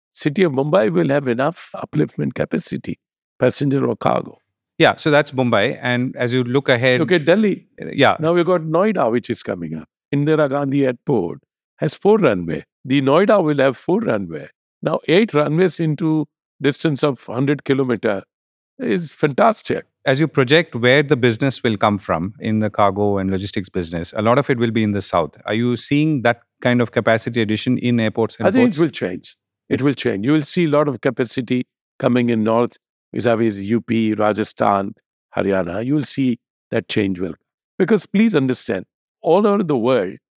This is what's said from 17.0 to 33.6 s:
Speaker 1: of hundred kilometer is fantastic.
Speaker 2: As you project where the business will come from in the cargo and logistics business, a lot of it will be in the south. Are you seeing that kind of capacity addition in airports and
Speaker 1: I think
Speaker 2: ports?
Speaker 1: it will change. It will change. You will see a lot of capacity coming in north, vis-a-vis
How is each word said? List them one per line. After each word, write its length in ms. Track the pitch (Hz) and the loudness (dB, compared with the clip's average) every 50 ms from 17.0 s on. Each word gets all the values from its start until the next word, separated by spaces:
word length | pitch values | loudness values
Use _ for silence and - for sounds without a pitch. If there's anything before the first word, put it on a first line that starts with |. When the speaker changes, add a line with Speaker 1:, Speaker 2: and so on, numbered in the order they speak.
Speaker 1:
of 220 | - 151 135 - - | 0 0 -2 -2 -8
hundred 380 | - 101 120 139 139 147 139 - | -8 -4 -2 0 0 0 -2 0
kilometer 600 | - 139 135 139 127 120 104 - 113 104 98 - _ _ _ _ _ _ _ _ _ _ - | -2 0 0 0 0 -2 -2 0 -2 -2 -2 -6 _ _ _ _ _ _ _ _ _ _ -8
is 340 | 269 240 214 190 170 143 - | -4 -2 -2 -2 -2 -6 -8
fantastic. 720 | - - 151 139 - 208 233 214 - - - - - - _ _ _ - | -4 -2 -2 2 2 2 2 2 0 -4 -6 -6 -6 -6 _ _ _ -2
Speaker 2:
As 160 | - 135 135 | -2 0 0
you 80 | 160 151 | 0 0
project 480 | - - 135 120 143 160 175 - - | 2 0 2 4 4 2 2 0 -4
where 280 | 123 113 123 127 143 156 | 0 2 4 4 4 4
the 120 | 139 151 | 2 0
business 460 | 127 113 123 113 110 143 139 - - | 2 2 2 2 2 0 -2 -2 -2
will 160 | - 123 110 98 | -2 -2 -2 2
come 220 | - 110 104 98 | 2 2 2 0
from 340 | - - 92 80 82 98 110 - | 0 -2 -2 -2 -2 -4 -8 -8
in 180 | - 110 110 110 | -6 -2 -2 0
the 120 | 107 107 | -2 -2
cargo 480 | 98 - 107 101 95 98 104 104 101 98 | 0 2 2 2 2 0 0 0 0 0
and 100 | 95 95 | -2 -2
logistics 400 | 95 92 95 101 - 110 92 87 | -2 -4 -4 -6 -6 -8 -8 -6
business, 420 | - 95 87 82 85 85 82 - - - | -6 -6 -6 -4 -6 -8 -8 -6 -6 -2
a 60 | 107 | 2
lot 160 | 110 120 131 | 2 2 2
of 100 | 143 - | 2 0
it 80 | 143 117 | 0 0
will 140 | 117 117 | 0 -2
be 100 | 110 117 | 0 0
in 120 | 110 107 104 | 0 0 0
the 80 | 101 | -2
south. 360 | 95 - - 90 82 73 - - - | -4 -2 -2 -2 -2 -2 -6 -12 -8
Are 80 | - 107 | -6 -4
you 240 | 110 117 120 123 113 | -2 -2 -2 -2 -4
seeing 460 | - - 143 147 151 160 156 139 113 | -4 -2 0 0 0 0 0 0 2
that 180 | 117 120 - _ _ _ - | 0 0 0 _ _ _ -4
kind 200 | - 127 123 123 | -2 0 2 2
of 100 | 120 113 | 0 0
capacity 480 | - - 107 - 113 113 - - 117 120 | -2 -2 0 2 2 0 0 -4 -2 -2
addition 380 | 113 101 110 107 - 131 127 - | -2 -2 -2 -2 -2 -2 -2 -2
in 220 | - 123 120 117 | 0 0 0 0
airports 380 | 110 110 107 - 113 107 - - | 0 -2 -2 -2 -2 -4 -2 -2
and 100 | 117 - | 0 0
Speaker 1:
I 40 | |
think 180 | 196 262 254 247 | 4 4 4 4
Speaker 2:
ports? 80 | 190 139 | 4 2
Speaker 1:
it 40 | |
will 80 | 170 156 | 0 0
change. 460 | - - - 90 90 - - - - _ _ _ _ _ _ - | -2 -4 -6 -6 -8 -8 -14 -16 -20 _ _ _ _ _ _ -4
It 140 | - 127 123 | -4 0 0
will 100 | 147 131 | 0 0
change. 320 | - - 123 110 98 101 | 0 -2 -2 -2 -2 0
You 80 | 127 151 | 0 0
will 80 | 156 | 0
see 240 | 147 - - 180 175 | 0 -2 -2 0 0
a 40 | 156 | 2
lot 180 | 143 147 151 147 | 2 2 2 0
of 140 | 135 107 | -2 -2
capacity 640 | - 139 123 - 131 113 - - 127 - 127 123 123 _ _ _ _ _ _ - | -2 -2 0 -2 -4 -4 -4 -6 -4 -2 -2 -4 -4 _ _ _ _ _ _ -2
coming 320 | - 131 120 123 123 120 | 0 2 2 2 2 2
in 120 | 117 113 107 | 2 0 0
north, 340 | 107 113 117 120 117 - - _ _ _ _ _ _ - | 2 2 0 0 -2 -4 -10 _ _ _ _ _ _ -8
vis-a-vis 460 | - 104 120 117 107 117 113 104 98 | -2 0 0 2 2 2 0 -2 -4